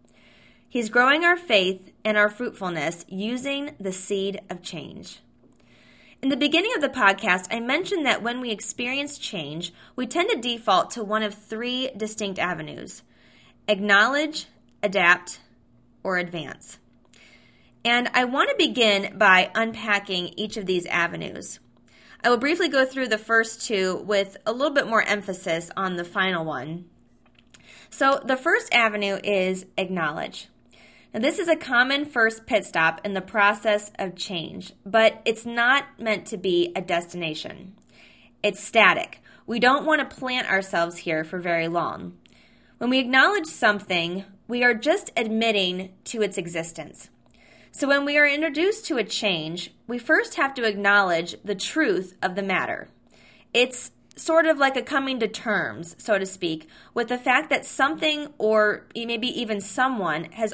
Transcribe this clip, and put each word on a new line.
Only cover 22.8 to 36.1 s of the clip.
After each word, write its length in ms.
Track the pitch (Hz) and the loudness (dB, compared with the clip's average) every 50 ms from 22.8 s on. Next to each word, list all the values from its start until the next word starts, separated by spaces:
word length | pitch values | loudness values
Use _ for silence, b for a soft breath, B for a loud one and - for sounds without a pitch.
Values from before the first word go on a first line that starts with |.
| 262 | 2
through 220 | 262 269 269 254 220 | 2 0 -4 -2 -2
the 100 | 220 214 | -2 -4
first 480 | 214 - 226 226 226 226 - - - | 0 2 2 2 2 2 -2 -4 -4
two 300 | - 220 190 190 185 180 | -2 0 0 0 0 -2
with 400 | - - 190 208 196 196 196 - - - | -4 -2 0 0 0 0 -2 -6 -6 -4
a 40 | 220 | -4
little 220 | 233 254 285 311 277 | -2 0 0 2 2
bit 140 | 277 - | 2 2
more 160 | 208 226 214 - | 2 2 0 2
emphasis 640 | - 208 208 196 - 185 180 - 185 165 170 165 - - | 2 0 -2 -2 -6 -8 -6 -4 -2 -2 -2 -4 -6 -6
on 180 | - 190 185 180 | -4 -4 -4 -4
the 80 | 175 175 | -4 -6
final 400 | 175 - 202 185 190 185 165 160 | -6 -2 -2 0 0 0 -2 -2
one. 420 | 160 143 127 127 156 165 175 180 - _ _ _ _ _ _ _ _ _ _ _ _ _ B B B B B B B | -4 -6 -6 -6 -8 -10 -10 -12 -16 _ _ _ _ _ _ _ _ _ _ _ _ _ B B B B B B B
So 280 | - - 277 269 277 - - | -2 2 4 4 4 2 0
the 100 | 240 262 | -2 -2
first 380 | 262 - 330 392 480 453 - - | 0 2 2 0 0 0 2 2
avenue 460 | 240 226 220 208 208 202 196 196 - - | 4 4 2 0 0 -2 -2 -2 -2 -2
is 440 | 202 202 190 185 185 190 185 - - - | 0 2 2 2 0 -2 -4 -6 -6 -4
acknowledge. 680 | - 190 185 185 175 160 151 156 - 71 - - - - - _ _ _ _ b b b b b b b b - | -6 -4 -4 -2 -2 -2 -2 -4 -4 -8 -8 -10 -14 -18 -18 _ _ _ _ b b b b b b b b -6
Now, 60 | 220 | 0
this 180 | 226 302 339 | 0 0 0
is 100 | - 349 | 0 2
a 80 | 339 320 | 2 2
common 480 | 320 - 254 254 240 254 262 277 285 294 | 0 0 0 2 4 4 4 2 -2 -2
first 440 | - - 240 220 226 220 - - | -2 0 2 2 2 2 -4 -6
pit 180 | - 254 196 185 | 0 0 0 0
stop 400 | - - 170 160 160 160 - - | 0 0 2 2 2 2 0 -6
in 80 | 208 196 | -4 -4
the 80 | 190 | -4
process 720 | 185 - - 214 202 202 214 214 - 220 208 208 208 - - - | -6 -2 2 4 4 4 4 2 0 0 0 0 -2 -6 -6 -6
of 160 | 196 185 175 | -6 -6 -6
change, 580 | - - - 190 170 - - - 180 185 - - _ - | -10 -10 -8 -6 -8 -8 -8 -10 -14 -14 -16 -18 _ -10
but 380 | 196 202 220 220 220 220 - - | 0 2 6 6 6 4 2 -4
it's 220 | 240 220 220 - | -2 -2 -2 -4
not 540 | 240 233 240 233 247 269 285 277 - - - | -4 -2 0 2 4 2 2 0 -4 -12 -6
meant 260 | 233 220 | -4 -2